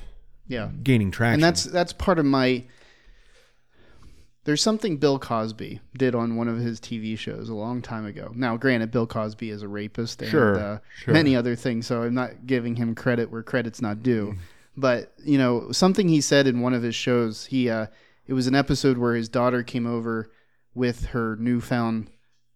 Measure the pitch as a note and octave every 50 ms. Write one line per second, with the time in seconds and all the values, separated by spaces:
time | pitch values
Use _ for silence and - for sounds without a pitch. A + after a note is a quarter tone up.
0 | - - - - - - - - - - C3 A#2 G#2 - C#3+ - A2 C3 C3 A2+
1 | G2+ F#2+ - - A#2 A#2 A#2 D3 D#3+ E3+ E3 - - - - F3 F3 F3 - -
2 | - G3+ F3+ E3 D3 C#3 C#3 C3+ B2+ B2+ B2+ A#2+ B2+ - _ _ _ _ _ _
3 | _ - - - _ _ - _ _ _ _ _ _ _ _ - - - - -
4 | - - - - - _ _ _ - D3+ D3 D3 - A3 A3 A3 A#3 G#3 D#3 C3+
5 | D3+ C#3+ C#3 C3 - - B2 A2 A2 A2 A2 - - - B2+ - - - - B2+
6 | C3+ B2+ A#2+ A#2 A#2 A#2 A#2 A2+ A#2 A#2 A2+ A#2 A#2+ A#2 A2+ A2 - - A#2+ A2
7 | A2 A2 A2 G#2 - A2+ G#2+ G#2+ A2 A2+ A2+ G#2 G#2+ A#2 B2 B2 A#2+ - A#2+ A2
8 | G#2+ G#2 - G#2+ - - A2+ A#2+ C3 A#2+ A2+ A#2 B2 C3+ B2 A#2 A2+ A2+ B2 B2
9 | A2+ A2+ - A#2 G#2+ A2 G#2+ - A#2 A2 G#2 G#2 G#2 G2+ G2+ G#2 G#2 G#2+ - -
10 | A2+ A2 - - - G#2+ - D#3 A#2+ G#2 G2 - - G2+ G#2+ A2 - - - -
11 | - - D3 D#3+ D#3 C#3+ C3 B2 A#2 B2 A#2+ A2+ - C3+ A#2 A2+ A#2 - B2 A#2
12 | A#2 A#2+ B2 B2+ B2+ A2+ A2 - - B2+ C3 B2 A#2 A#2+ A#2 A#2 A#2 A2+ A2+ -
13 | - B2+ A#2+ A#2+ A#2 - A2+ A2+ A2+ - - B2+ A#2 A#2 G#2 - A#2 G#2 G#2 G#2+
14 | A#2 B2+ A#2+ A2 G#2 G#2 G#2 F#2 F2 - - _ _ _ - C3+ C3+ C3 B2 A2+
15 | F#2+ - _ - - D3+ C#3+ C3+ C3 B2 B2 A#2 - - A#2+ - F#3 F#3 F#3+ G#3+
16 | G3+ E3+ D#3+ D3 C3 - D3+ C#3+ C#3 C3+ A#2+ A#2+ A#2+ B2 B2+ A#2+ A#2 A#2+ A2+ -
17 | - C3 B2 A#2+ A#2 A2+ G#2+ - - - C3+ B2+ B2 A#2+ A2+ A2 A2 G#2 - _
18 | _ _ _ _ - - C#3 C3 B2 B2+ C3 C#3 C3+ - C#3+ C3 - C#3 B2+ A#2+
19 | A#2+ A#2+ A#2 A#2 A2+ A2 - B2 A#2+ B2 B2 B2 A#2+ - - B2 A#2 A#2+ A#2+ A#2
20 | A2+ A#2 A2+ A2 A2 - _ _ _ _ _ _ _ _ - B2 B2 B2 A#2 -
21 | - - - B2 A2+ A2 A2 G#2+ A2+ B2 B2 A#2+ A#2 - B2+ A#2+ A#2 A2+ A2+ A2
22 | A2 - - _ _ _ _ _ _ _ _